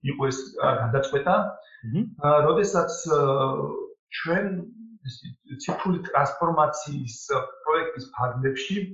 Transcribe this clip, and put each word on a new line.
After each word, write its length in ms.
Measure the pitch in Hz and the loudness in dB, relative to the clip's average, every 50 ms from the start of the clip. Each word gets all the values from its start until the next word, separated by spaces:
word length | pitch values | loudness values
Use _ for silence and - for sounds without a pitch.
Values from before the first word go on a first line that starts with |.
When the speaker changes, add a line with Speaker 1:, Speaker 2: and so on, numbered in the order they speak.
Speaker 1:
იყო 220 | - 139 - - 135 | -2 -4 -2 0 0
ეს, 160 | 131 123 - - - - | -2 -2 -2 -8 -10 -6
ა, 120 | - 135 135 127 120 | 0 0 2 2 2
გადაწყვეტა. 560 | 117 117 113 135 135 - - 139 - 180 185 214 202 190 - - - - - - | 0 0 2 0 0 2 0 0 2 4 4 4 2 0 -6 -10 -16 -20 -20 -14
Speaker 2:
მმ. 240 | - 113 113 175 233 233 - | -10 -4 -2 -2 -2 -2 -6
Speaker 1:
ა, 120 | - 147 147 151 151 | -2 2 6 6 6
როდესაც, 520 | 151 - - - 202 - - 175 165 - - - - 165 | 6 6 6 4 4 4 4 2 2 2 -2 -6 0 2
ა, 120 | 151 147 143 135 135 139 135 135 131 117 110 - - - - - - _ _ _ | 4 4 4 4 4 4 2 0 0 -2 -4 -4 -4 -8 -8 -10 -14 _ _ _
ჩვენ 380 | - - - 160 170 196 208 202 185 175 170 226 247 - - - - - | -10 -8 -2 0 0 0 0 0 -4 -4 -6 -10 -14 -18 -18 -20 -20 -14
ეს 180 | _ 131 120 - - - 127 _ _ _ - | _ -12 -12 -12 -14 -16 -16 _ _ _ -16
ციფრული 440 | - - - - - - 190 180 170 | -12 -6 -6 -6 -2 0 0 0 0
ტრანსფორმაციის 1160 | - - - 139 143 - - - 170 170 165 156 151 147 - - - 151 143 139 131 113 - - - - 143 131 - - - - | -2 0 0 2 2 2 0 -2 -2 0 4 4 2 2 2 -4 -8 -8 -6 -6 -6 -8 -10 -14 -4 -2 -2 -2 -2 -4 -10 -10
პროექტის 480 | - - 156 165 165 - - 135 135 - | -2 0 0 0 0 -2 -6 -8 -12 -12
ფარგლებში 720 | - - 123 123 123 127 131 135 135 - - - 190 208 190 185 | -6 -4 -4 -2 -2 0 -2 -2 -2 -2 -4 -4 -2 -4 -4 -6